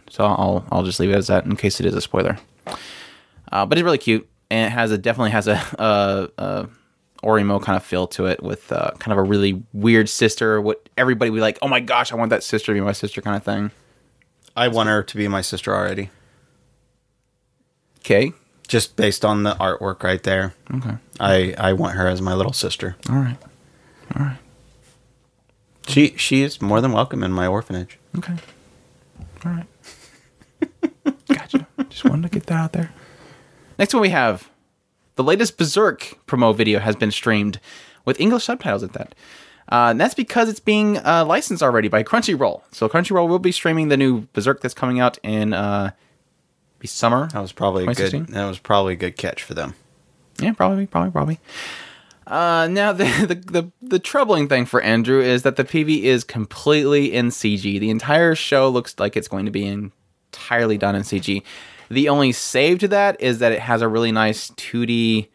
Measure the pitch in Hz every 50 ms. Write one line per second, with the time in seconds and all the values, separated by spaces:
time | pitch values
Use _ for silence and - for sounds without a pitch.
0 | _ - - - 98 104 101 95 98 95 95 92 95 - - 92 92 92 90 -
1 | 90 95 98 98 92 - 92 92 - - 101 101 - 101 - - 92 90 - 101
2 | - - - - 92 90 - 107 - _ _ _ - - - - - - - -
3 | - - - - _ _ _ _ - - - 98 98 95 147 165 175 175 160 131
4 | - - 110 110 - _ _ _ _ - - 113 113 107 117 120 117 110 107 101
5 | 95 117 113 120 120 107 110 110 98 107 104 92 - - - - 110 110 104 101
6 | 101 98 98 98 95 - - - 101 98 98 98 101 - - _ _ _ _ _
7 | _ _ _ - - 110 110 107 101 101 101 98 - - 98 95 - - - 90
8 | 90 90 - - 92 92 - - - 92 98 - - - - 82 78 - - -
9 | - 113 104 98 95 95 104 101 101 98 95 92 113 - - 104 104 117 113 110
10 | 107 107 - - 120 110 - - 120 110 107 107 104 104 107 - _ - - -
11 | 127 127 127 110 127 113 110 110 110 110 104 - - 139 131 123 123 117 127 120
12 | 123 - 123 117 117 113 117 - - - - 107 - - 107 101 98 101 101 -
13 | - 104 - - - 104 101 101 - - 104 101 104 104 - _ _ _ _ _
14 | _ _ _ _ _ _ _ _ _ _ - - 120 123 113 113 110 107 107 107
15 | 98 - - 107 104 101 98 98 92 - - 92 - - 101 98 95 95 98 101
16 | 98 98 _ _ _ _ _ _ _ _ _ _ _ _ _ _ _ _ _ _
17 | _ _ _ _ _ _ _ _ _ _ _ _ _ _ _ _ _ _ _ _
18 | - - 104 101 123 151 170 _ _ _ _ _ _ - - 117 101 - - -
19 | - 104 98 - - 107 104 104 104 104 98 92 92 95 87 - 101 98 92 -
20 | - 92 92 90 - 98 95 95 95 95 - _ _ - - 131 127 117 107 110
21 | _ _ - - - 98 95 95 92 92 92 - 107 95 95 95 - 92 90 92
22 | 92 92 92 92 95 95 92 92 95 95 92 - - 95 - - - 98 95 -
23 | - - 123 135 135 123 123 - - - _ _ _ _ _ _ _ _ _ _
24 | - - - - 143 143 127 135 - _ - _ _ _ _ _ _ _ _ _
25 | _ _ _ _ _ _ _ _ _ _ _ _ _ _ _ _ - - 135 139
26 | 147 139 - - - - 135 135 139 139 - - - 101 104 110 120 135 117 107
27 | 127 135 - 127 101 92 92 90 90 92 92 107 117 - 92 90 90 - - _
28 | _ _ - 185 175 - 175 165 - - - _ _ _ _ _ _ _ _ _
29 | _ _ _ - - - - - - 170 175 170 170 - _ _ - - - -
30 | - - _ _ _ _ _ _ _ _ _ - - - _ - - 294 - _
31 | - 302 269 - _ - 277 - - - - - 151 - _ - 269 - - -
32 | - - 135 147 170 175 - - 151 - 165 160 165 160 - 170 165 165 - -
33 | - - - - - - - - - _ _ _ _ - - - 190 202 - 247
34 | 214 190 190 156 127 117 101 95 - - _ _ _ _ _ _ _ _ _ _
35 | _ _ _ - 131 139 170 202 233 202 - - 175 151 - 196 214 196 - -
36 | - - - _ _ - - 127 120 113 110 107 113 107 104 101 98 113 107 101
37 | 113 107 101 - - 120 110 104 104 104 90 98 _ - - - - - - _
38 | - - 131 - 156 214 240 240 - - 240 254 - 160 101 98 196 185 - -
39 | - - - _ - - - - - - - _ _ - - 120 120 117 117 113
40 | 165 247 - - 247 - - 240 233 220 214 - - - 214 214 214 208 208 190
41 | - - 165 170 160 151 170 214 302 - 196 170 156 135 120 113 107 104 110 107
42 | 110 - - 233 233 - 185 131 131 101 - - _ _ - - 113 110 - 165
43 | 180 - 202 180 170 165 175 180 180 185 175 - - 170 160 160 160 151 143 135
44 | 139 131 127 113 107 - - - 101 127 139 - - 127 - - - 127 123 123
45 | 123 123 - - - 107 107 107 107 107 107 85 104 104 101 101 101 98 - _
46 | _ _ _ _ _ _ _ _ _ _ _ _ _ _ _ _ - 107 - -
47 | - 117 117 127 147 160 156 107 98 92 - - - 101 95 95 92 92 123 127
48 | 98 95 92 143 165 160 110 101 101 98 92 92 - - 107 101 98 95 92 85
49 | 90 90 87 - - 87 - - - - - 82 76 67 - - _ _ _ _
50 | _ _ _ _ _ _ _ - 143 196 226 - - 190 196 196 196 196 - 165
51 | 175 190 170 156 147 151 160 - _ - - - - - - - - - - -
52 | _ _ _ _ - - - 151 170 170 170 165 165 165 180 196 202 208 196 175
53 | 190 127 120 - 208 175 175 175 180 - 175 175 165 175 - _ - 254 247 -
54 | - - - 277 277 220 202 160 147 143 143 127 123 - - 123 - 107 110 113
55 | 113 120 131 135 127 127 123 123 123 139 127 - 131 - - 165 151 151 156 147
56 | 98 127 131 123 117 - - 117 107 - - - - 147 151 151 143 139 147 143
57 | 143 135 - 120 120 120 117 - - 107 104 98 92 101 98 98 107 110 110 113
58 | 113 131 147 160 170 165 160 160 - - 143 139 135 135 127 123 120 - - -
59 | 92 107 - 107 - - - 95 95 107 104 101 101 98 98 101 104 95 - _
60 | _ _ _ _ _ _ - - - - 123 117 117 113 107 104 101 101 101 95
61 | 101 - - 98 90 - 101 101 - - - - - - - - - - 113 131
62 | 143 151 139 147 143 131 120 - - - - 127 139 160 180 180 202 196 202 202
63 | 202 202 - - - 127 123 113 123 117 113 - 113 120 120 113 117 113 110 113
64 | 117 113 110 110 110 107 110 110 - - - - - - - 120 120 113 120 117
65 | 117 113 110 110 104 _ _